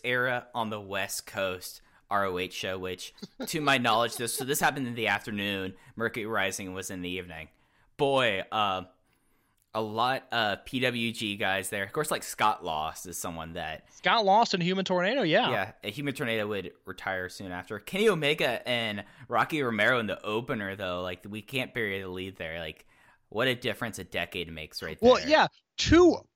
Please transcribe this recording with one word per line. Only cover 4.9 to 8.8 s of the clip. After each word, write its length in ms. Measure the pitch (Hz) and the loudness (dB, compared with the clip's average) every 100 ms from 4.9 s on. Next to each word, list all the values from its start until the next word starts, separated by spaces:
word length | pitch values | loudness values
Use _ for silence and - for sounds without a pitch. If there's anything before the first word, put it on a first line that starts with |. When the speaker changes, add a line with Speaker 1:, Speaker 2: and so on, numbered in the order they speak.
Speaker 1:
the 140 | 120 107 | -2 0
afternoon. 680 | 101 - 104 101 98 92 - - - | 0 -2 -4 -2 -2 -4 -8 -16 -4
Mercury 280 | 113 120 | -4 -2
Rising 480 | 107 110 98 95 95 | -2 0 0 -2 -8
was 160 | 92 92 | -8 -8
in 140 | 92 | -8
the 80 | 90 | -6
evening. 380 | 92 87 80 78 _ _ _ _ - | -6 -8 -12 -16 _ _ _ _ -2
Boy, 440 | 139 135 120 95 - | 2 4 4 2 0
uh, 320 | 107 101 92 | 0 0 0